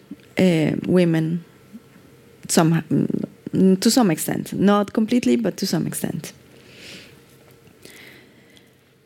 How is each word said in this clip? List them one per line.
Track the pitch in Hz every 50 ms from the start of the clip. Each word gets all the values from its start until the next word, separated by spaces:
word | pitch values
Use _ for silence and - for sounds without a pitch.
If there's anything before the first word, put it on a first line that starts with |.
| _ - - - - - - -
uh, | 185 180 165 160 151 - - - -
women | - 175 185 175 170 160 160 160 160 175 170 170 - - - - - 208 233 - - - - - - - - - - - - -
some, | - - 185 165 160 165 160 - - 143 - - - - - - - - - - - -
mm, | - 190 190 190 190
to | - 233
some | - 269 226 180
extent. | 156 - - - - - - - -
Not | 92 175 202 202 208 202 - -
completely, | 233 220 - - - - 247 240
but | 240 220 90 -
to | - -
some | - 117 113 -
extent. | - - - - - - 156 - - - - - - - - - - - - - - - - - - - - - - - - - - - - - - - - - - - - - - - - - - - - - - - - - _ _ _ _ _ _ _ _